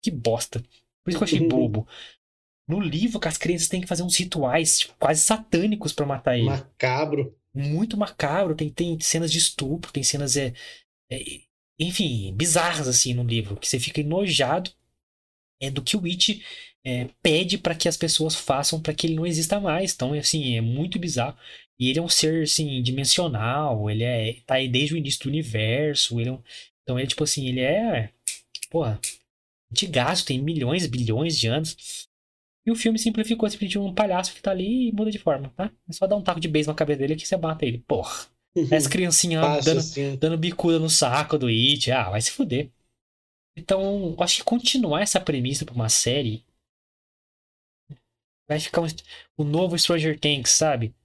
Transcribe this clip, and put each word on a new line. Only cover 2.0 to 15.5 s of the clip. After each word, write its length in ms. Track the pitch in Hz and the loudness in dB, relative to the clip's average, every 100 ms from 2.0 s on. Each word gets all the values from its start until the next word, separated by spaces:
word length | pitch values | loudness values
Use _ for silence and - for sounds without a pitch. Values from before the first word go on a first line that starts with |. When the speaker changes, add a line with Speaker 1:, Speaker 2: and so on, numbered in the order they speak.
| - _ _ _ _ _ - | -20 _ _ _ _ _ -4
Speaker 1:
No 100 | 175 | -2
livro, 400 | 185 147 233 226 | 0 0 0 0
que 80 | 160 | -4
as 100 | 160 | -2
crianças 300 | - 175 160 | -2 0 0
têm 140 | 185 | -2
que 60 | 180 | -2
fazer 160 | 165 | -4
uns 120 | 175 - | 0 0
rituais, 640 | 180 160 131 147 165 - | 0 -2 0 2 2 2
tipo, 160 | - - | 0 0
quase 220 | 131 156 - | 2 4 4
satânicos 680 | 220 220 170 202 208 151 | 2 2 0 2 0 -4
pra 140 | - 143 | -4 -2
matar 320 | 135 - 123 | 0 0 2
ele. 80 | 120 | 2
Speaker 2:
Macabro. 920 | - - _ 127 127 151 143 135 _ _ | 0 -4 _ -2 0 0 -2 -4 _ _
Speaker 1:
Muito 440 | 139 139 156 226 208 | -8 -4 -2 -2 -2
macabro. 580 | 202 - 147 160 190 156 | -4 -2 0 2 0 0
Tem, 140 | 151 | -4
tem 280 | 120 175 165 | -2 -2 -2
cenas 280 | - 165 165 | 0 0 0
de 100 | 156 | 2
estupro, 520 | 151 - 135 156 - | 0 0 -4 -4 -4
tem 120 | - | -2
cenas, 340 | 131 143 143 139 | 0 0 0 0
é, 160 | 135 120 - - _ _ _ | 0 -6 -16 -20 _ _ _
é, 100 | - - - _ _ _ _ | -10 -10 -16 _ _ _ _
enfim, 540 | 170 180 180 120 95 | -4 -2 -2 -2 -4
bizarras, 540 | 95 170 180 170 160 139 | -2 0 2 2 0 0
assim, 260 | 123 - | 2 2
no 100 | 123 | 0
livro, 340 | 120 117 104 101 | 0 0 -2 -6
que 100 | - | -2
você 100 | 131 | -2
fica 220 | - - | -2 -4
enojado, 720 | 147 170 202 139 131 165 185 _ _ _ _ _ _ _ _ | -2 0 0 2 2 0 -2 _ _ _ _ _ _ _ _